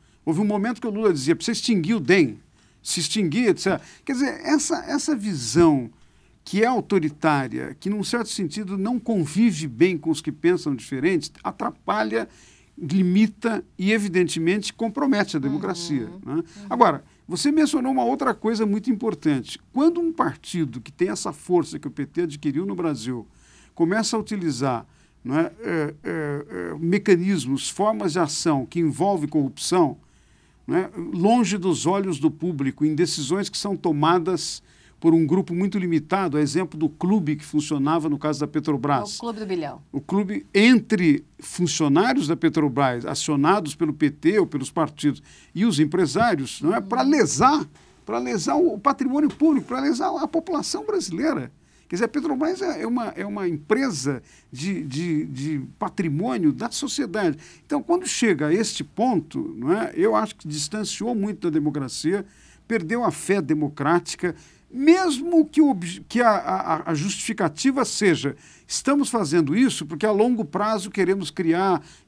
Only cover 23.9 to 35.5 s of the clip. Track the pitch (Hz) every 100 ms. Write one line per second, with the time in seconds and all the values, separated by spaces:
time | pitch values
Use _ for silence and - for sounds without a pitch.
23.9 | 208 220 226 214 208 170 120 139 120 -
24.9 | _ _ _ 120 143 165 - 220 170 151
25.9 | 151 - 170 151 143 - - 175 151 165
26.9 | 202 202 180 185 185 123 135 - - 208
27.9 | 220 196 160 156 - 175 143 127 170 160
28.9 | 143 196 190 147 156 135 - - 185 151
29.9 | - _ _ _ _ _ _ - 151 185
30.9 | - 170 190 185 240 202 202 185 139 151
31.9 | 196 190 151 151 151 175 151 135 131 151
32.9 | 151 165 151 135 185 196 - 202 180 180
33.9 | 147 156 180 165 175 - - _ _ _
34.9 | _ 165 165 156 185 -